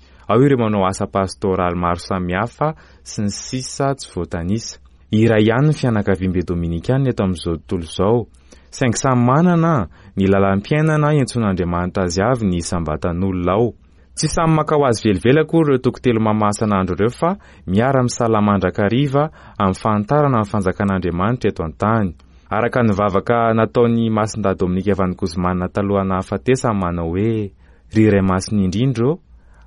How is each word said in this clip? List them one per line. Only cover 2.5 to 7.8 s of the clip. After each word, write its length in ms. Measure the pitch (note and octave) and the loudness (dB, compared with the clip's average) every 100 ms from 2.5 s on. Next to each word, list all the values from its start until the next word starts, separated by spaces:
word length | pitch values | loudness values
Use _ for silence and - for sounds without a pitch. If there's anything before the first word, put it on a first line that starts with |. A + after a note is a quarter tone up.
| - D3+ D#3 - - | -4 -4 -4 -14 -20
sy 240 | - - G#2 | -14 -6 -6
ny 80 | |
sisa 600 | - - C3 B2+ - C#3 C3+ | -6 -8 -10 -8 -4 -4 -4
tsy 80 | - | -8
voatanisa. 640 | F#2 E2 F2 E2+ A2 - - - _ - | -8 -6 -6 -4 -4 -6 -16 -20 _ -2
Iray 400 | G#2+ A2+ A2 G#2+ | 2 4 4 4
ihany 220 | A#2 D3+ | 2 2
ny 20 | |
fianakaviam-be 720 | D3+ B2+ A2 G2+ F#2 F#2+ F2+ E2+ | 0 0 0 0 -2 -2 -2 -2
dominikanina 640 | E2+ E2+ E2 G2 C3 C3+ | -4 -4 -4 -2 -2 0
eto 160 | A2+ F#2+ | 0 -2
amin'izao 320 | F2 F2 E2 | -2 -4 -6
tontolo 320 | - F#2 | -6 -8